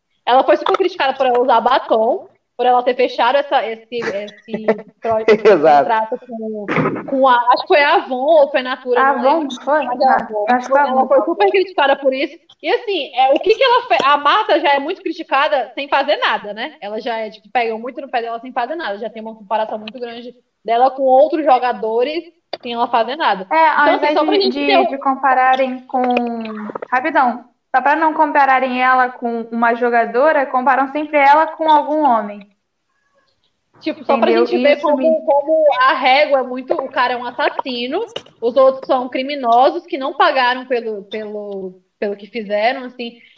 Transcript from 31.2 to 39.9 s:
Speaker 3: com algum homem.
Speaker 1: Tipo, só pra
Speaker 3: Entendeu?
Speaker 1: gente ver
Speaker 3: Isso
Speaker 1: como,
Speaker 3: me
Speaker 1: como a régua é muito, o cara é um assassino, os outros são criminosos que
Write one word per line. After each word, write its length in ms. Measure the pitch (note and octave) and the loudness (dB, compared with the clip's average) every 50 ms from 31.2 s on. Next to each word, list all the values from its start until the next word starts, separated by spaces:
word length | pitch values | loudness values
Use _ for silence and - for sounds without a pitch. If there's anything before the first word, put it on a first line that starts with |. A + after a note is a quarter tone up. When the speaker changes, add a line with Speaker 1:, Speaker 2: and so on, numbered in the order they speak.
| C#4 C#4 C#4+ D#4 D#4+ | 6 6 6 6 4
Speaker 3:
com 240 | D#4 D#4+ - D#4+ D#4 | 0 -2 -2 2 4
algum 320 | D4+ D4 C#4+ C#4 D4+ D#4 D4+ | 4 4 2 0 -2 0 2
homem. 460 | C4 A#3 A3 G#3 G#3 G#3 G#3 G3 _ _ _ _ _ _ _ _ _ _ _ _ _ _ _ _ _ _ _ _ _ _ _ _ _ _ _ | 2 2 2 -2 -6 -12 -16 -20 _ _ _ _ _ _ _ _ _ _ _ _ _ _ _ _ _ _ _ _ _ _ _ _ _ _ _
Speaker 1:
Tipo, 240 | - D#4+ - - B3+ | -8 -8 -8 -6 -2
só 140 | - C#4 A#3+ | -2 0 2
pra 120 | A#3 D#4+ | 2 2
Speaker 3:
Entendeu? 140 | - - A#3+ | 4 2 2
Speaker 1:
gente 160 | A#3+ - B3 | 2 0 0
ver 140 | B3 C#4+ D4 | 2 2 2
Speaker 3:
Isso 60 | D4 | 2
Speaker 1:
como, 140 | - D4+ D4 C4 | 0 0 0 2
Speaker 3:
me 260 | D4+ D#4+ D#4+ D4+ - | 2 2 2 2 0
Speaker 1:
como 400 | - C#4 C#4+ C#4+ D4+ D#4+ D#4+ D#4 D4 B3+ B3 | 2 2 2 2 2 2 4 4 2 4 4
a 140 | B3+ C4+ D#4+ | 2 2 2
régua 460 | A#3+ - C4 C4 C#4+ D4+ C#4 C#4+ C4+ | 2 2 4 4 4 4 2 2 0
é 20 | |
muito, 320 | B3+ B3 B3+ B3+ C4 - E4+ | 0 -4 -8 -10 -4 -4 -4
o 140 | D4 C4+ B3+ | -4 -4 -6
cara 240 | - C#4+ B3 B3 B3+ | -2 -2 -2 -2 -2
é 20 | |
um 80 | A#3 A#3+ | -6 -8
assassino, 800 | A#3+ B3 - C#4+ D#4+ - - - C#4 B3 A#3+ A#3+ B3+ D4 F#4+ A#4 A#4 - - - _ _ _ | -10 -6 -2 -4 -2 -2 -4 -8 -8 -8 -6 -6 -6 -6 -6 -8 -8 -12 -18 -18 _ _ _
os 140 | A3+ A#3+ A#3+ | -6 -2 2
outros 300 | C#4 C4 C4+ C4 C4 - | 4 4 4 2 0 -2
são 220 | - D4+ B3+ B3 B3+ | -2 -2 -2 -2 -4
criminosos 800 | - C4 C4 C#4 D4 C#4+ B3+ A#3 A#3 A#3+ C4 D#4+ D#4 F4 - | -6 -6 -6 -6 -6 -4 0 2 4 4 4 2 2 -2 -8
que 100 | - | -8